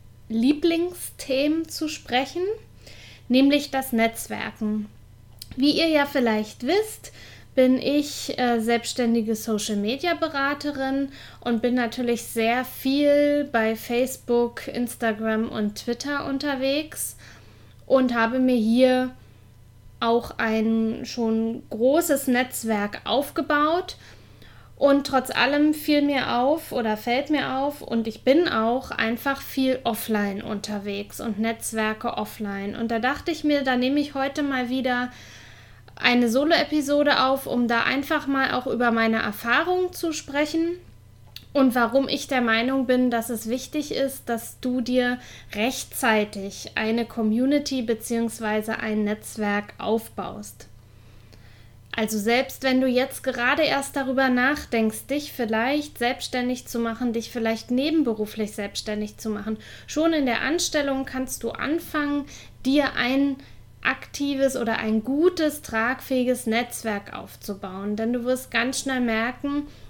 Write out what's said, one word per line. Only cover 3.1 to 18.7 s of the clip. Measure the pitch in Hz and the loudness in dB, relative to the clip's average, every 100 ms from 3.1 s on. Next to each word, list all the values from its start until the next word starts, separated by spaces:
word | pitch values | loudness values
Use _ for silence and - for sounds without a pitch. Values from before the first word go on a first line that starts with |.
| - - | -20 2
nämlich | 254 277 285 285 | 4 6 4 2
das | 269 262 | -4 -2
Netzwerken. | 226 226 - - 214 214 - 214 214 208 - - - - - - - | 2 2 0 -8 -8 -8 -4 -4 -4 -6 -12 -20 -20 -20 -20 -14 0
Wie | 277 | 2
ihr | - 330 | 4 4
ja | 302 277 | 4 2
vielleicht | 285 233 214 214 - 247 | 2 2 2 -2 -6 0
wisst, | 381 440 - - - - - - - | 0 0 -6 -16 -20 -20 -20 -4 4
bin | 254 254 | 4 4
ich, | - 285 294 - - - | 4 2 0 -6 -6 -2
äh, | 247 233 | 2 2
selbstständige | 220 233 233 - 233 233 214 220 | 2 0 0 0 2 2 0 -2
Social-Media-Beraterin | 233 214 208 202 208 269 349 330 330 285 277 285 294 285 269 269 269 - - - | -2 -2 -2 -2 -2 -2 -2 0 -2 0 -2 -2 -4 -4 -2 0 -2 -6 -18 -8
und | 240 226 | -2 0
bin | 247 254 | 2 2
natürlich | 233 247 240 233 | 0 -2 -2 -2
sehr | - 226 226 240 247 | -2 0 2 0 -2
viel | - 269 277 294 285 294 294 285 | -4 0 4 6 6 6 4 2
bei | 226 220 226 | 0 0 -2
Facebook, | - 240 254 - - 240 240 - - | -2 0 0 -4 0 2 2 -2 -8
Instagram | - 240 - 226 208 220 220 226 | -4 -4 -2 -2 -2 0 0 0
und | - 208 208 | -2 -4 -4
Twitter | - 233 277 285 277 | -6 -6 -4 -4 -4
unterwegs | 277 294 269 269 285 311 - - - - - - - - - - | -2 -2 0 0 0 -2 -8 -10 -10 -18 -20 -20 -20 -20 -20 2
und | 262 254 | 4 4
habe | 240 226 262 | 2 2 4
mir | 254 247 | 4 4
hier | 220 | 4